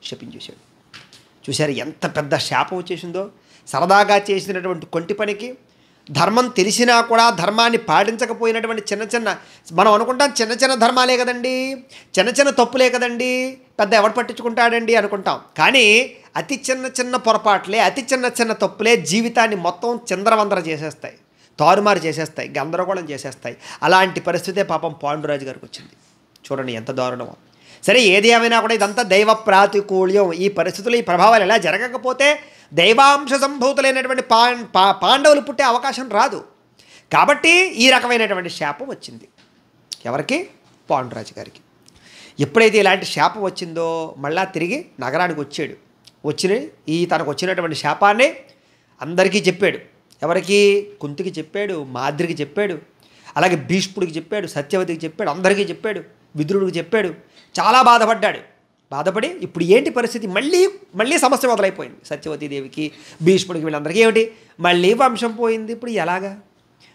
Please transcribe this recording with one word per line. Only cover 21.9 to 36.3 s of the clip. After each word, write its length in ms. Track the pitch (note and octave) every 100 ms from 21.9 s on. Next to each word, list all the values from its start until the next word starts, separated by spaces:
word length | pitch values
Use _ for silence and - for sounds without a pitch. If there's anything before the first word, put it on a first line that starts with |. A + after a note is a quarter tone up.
| F#3+
చేసేస్తాయి, 500 | D#3 D3 D3+ - B2+ C#3+
గందరగోళం 520 | D3+ E3+ F3+ F#3+ D#3
చేసేస్తాయి. 460 | C3+ C#3 - B2 - - -
అలాంటి 380 | D3+ F#3 F#3+ D3+
పరిస్థితే 420 | F3+ E3+ F#3+ F#3
పాపం 320 | G3 D#3+ E3 C#3+
పాండురాజు 420 | C#3+ D3+ D3 C#3+
గారికి 200 | C3+ B2+
వచ్చింది. 300 | - - - _ _ _ _ _
చూడండి 280 | - C3+ B2+
ఎంత 180 | A2+ A#2
దారుణమో. 440 | B2+ B2+ B2 A#2+ - _ _ _ - -
సరే, 140 | A#3+
ఏది 280 | G#3+ G3 A3+
ఏమైనా 320 | A#3 A#3 A#3
కూడా 140 | A3
ఇదంతా 280 | A3+ G3+ G#3
దైవ 320 | G#3 F#3+ G#3+
ప్రాతికూల్యం. 1000 | A3 G#3+ F#3+ G3+ G3+ G3+ F#3+ F#3 G3+ F#3+
ఈ 160 | E3 G3
పరిస్థితులు, 480 | F#3+ E3+ F#3 A3 A#3+
ఈ 40 |
ప్రభావాలు 420 | F#3+ F3 G#3 A3+
ఎలా 140 | F#3 A3+
జరగకపోతే 840 | E3 G3 B3 A#3+ B3 B3+ C#4+ D4 - _ _
దైవాంశ 600 | D3 F#3 A3+ C#4 C#4+ C#4+
సంభూతులైనటువంటి 880 | C4+ C#4 C#4+ B3+ C#4 C4+ C4 B3+ B3+
పాం-, 420 | B3 A3+ A#3+ A#3+
పా-, 280 | G#3+ F#3 G3
పాండవులు 480 | F#3+ F3+ C4+ D4+ D4
పుట్టే 240 | C#4+ C4
అవకాశం 440 | C4+ A#3+ C4+ B3 C4
రాదు. 360 | G#3 C4